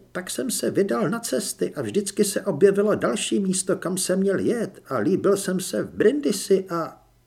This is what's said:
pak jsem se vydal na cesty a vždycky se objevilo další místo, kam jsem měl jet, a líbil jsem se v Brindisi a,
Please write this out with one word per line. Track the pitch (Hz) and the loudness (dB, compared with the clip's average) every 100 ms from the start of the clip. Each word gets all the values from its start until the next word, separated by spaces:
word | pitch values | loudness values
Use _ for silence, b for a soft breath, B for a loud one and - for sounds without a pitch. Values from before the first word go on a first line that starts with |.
| - | -10
pak | 185 185 | -10 -8
jsem | - 254 | -6 -4
se | - - | -2 0
vydal | 156 196 240 156 | 0 2 0 -2
na | 226 | -2
cesty | - 254 - - 185 - | -2 -4 -4 -4 -6 -4
a | |
vždycky | 110 180 202 - | -2 -2 0 0
se | 202 - | 0 0
objevilo | - 143 196 196 208 185 | -2 4 4 6 2 2
další | 190 226 - 220 | 0 -2 -2 0
místo, | 190 185 - 175 | 0 0 -2 -2
kam | 175 185 | -2 -2
jsem | - 185 | 0 0
měl | 196 175 | 2 2
jet, | 113 233 196 - - | 0 0 -4 -8 -6
a | 127 | -2
líbil | 139 190 185 196 | 2 2 2 2
jsem | 185 180 | 0 -2
se | 180 214 | -2 -4
v | 190 | -2
Brindisi | 190 208 294 277 196 - 190 190 | 2 2 2 0 -2 2 2 2
a, | 170 147 - _ _ | -4 -4 -10 _ _